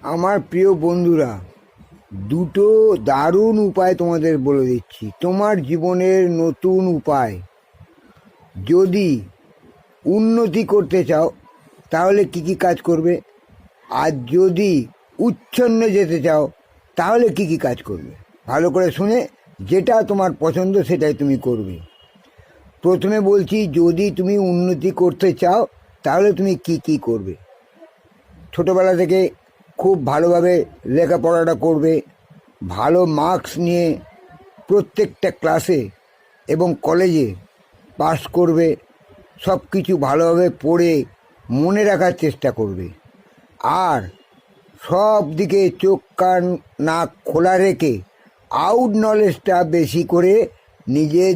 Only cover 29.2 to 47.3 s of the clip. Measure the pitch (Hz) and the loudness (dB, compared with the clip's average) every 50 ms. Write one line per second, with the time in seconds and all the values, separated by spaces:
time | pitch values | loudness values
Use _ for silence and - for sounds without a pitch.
29.2 | 185 175 - _ _ _ _ _ _ _ _ - - 185 196 170 135 120 139 151 | 0 0 -4 _ _ _ _ _ _ _ _ -2 0 0 0 0 -2 -2 -2 0
30.2 | 165 175 175 175 170 180 180 170 127 - - - - - 127 151 170 143 175 170 | 2 2 2 2 2 2 2 2 0 -4 -8 -16 -8 -4 0 0 2 2 0 0
31.2 | 117 160 170 170 165 165 165 117 107 165 165 156 143 160 160 151 - - _ _ | 0 0 0 2 2 0 -2 -2 0 0 0 2 2 0 0 0 -2 -6 _ _
32.2 | _ _ - - _ _ _ _ - 92 90 98 110 143 165 180 180 170 156 147 | _ _ -20 -20 _ _ _ _ -12 -10 -6 -4 0 2 2 2 2 2 0 -2
33.2 | 147 170 185 175 - - - - 175 170 175 175 175 165 143 - - - - - | -2 -2 -2 -4 -6 -8 -8 -4 -4 -2 0 0 0 0 -2 -4 -8 -18 -20 -20
34.2 | - - - - - - _ - - - 180 208 180 - _ - 214 139 - _ | -20 -20 -20 -20 -20 -20 _ -20 -4 0 0 0 0 -2 _ -4 -4 -4 -2 _
35.2 | - 185 165 - - 160 160 165 - - 185 147 117 95 - _ _ _ _ _ | -4 -4 -4 -4 -4 -2 -2 -2 0 0 -2 -2 -2 -6 -10 _ _ _ _ _
36.2 | _ _ _ _ _ - 139 156 175 180 160 - - 143 160 175 185 185 170 156 | _ _ _ _ _ -4 -2 0 0 -2 -2 -2 -2 0 0 2 2 2 2 2
37.2 | 135 110 92 92 - _ _ _ _ _ _ _ _ _ - - 156 160 160 - | 0 -2 -4 -10 -16 _ _ _ _ _ _ _ _ _ -8 -4 -2 -2 -2 -2
38.2 | - - - 170 175 165 160 160 170 165 147 - _ _ _ _ _ _ - - | -6 -4 0 0 2 2 2 2 2 2 0 -2 _ _ _ _ _ _ -20 -20
39.2 | - _ _ - - 185 190 - - - - 196 - - 190 165 139 131 139 151 | -20 _ _ -10 -4 -4 -4 -4 -4 -4 -4 -4 -2 0 -2 0 0 0 0 2
40.2 | 165 165 165 170 180 175 - - - 143 170 175 175 170 165 147 120 - - _ | 2 2 2 2 2 0 0 -2 -2 0 2 2 2 2 2 0 -2 -4 -10 _
41.2 | _ _ _ _ _ - 117 135 151 175 196 208 214 208 196 165 180 180 180 180 | _ _ _ _ _ -6 -2 -2 0 0 0 2 2 2 2 2 0 0 0 0
42.2 | - 151 131 - - 135 117 - 110 101 98 90 92 82 85 _ _ - _ _ | -4 -4 -4 -2 -4 -4 -2 -2 -4 -6 -4 -8 -10 -12 -14 _ _ -20 _ _
43.2 | _ _ _ _ _ _ _ _ - 127 147 180 185 180 151 123 98 90 - _ | _ _ _ _ _ _ _ _ -4 -2 -2 0 0 0 -2 -2 -4 -8 -16 _
44.2 | _ _ _ _ _ _ _ _ _ _ _ _ - - 170 180 208 214 214 214 | _ _ _ _ _ _ _ _ _ _ _ _ -6 -2 0 2 2 2 2 2
45.2 | 185 143 156 156 202 170 190 196 196 175 - - - 190 196 180 _ _ _ - | 0 -2 -4 -4 -2 0 2 2 2 2 0 0 2 2 2 0 _ _ _ -2
46.2 | 180 185 185 180 175 180 180 151 - _ _ _ 139 156 160 165 170 - - _ | 0 2 2 2 0 0 -4 -4 -8 _ _ _ -2 -2 0 -2 -2 -4 -6 _
47.2 | _ - | _ -4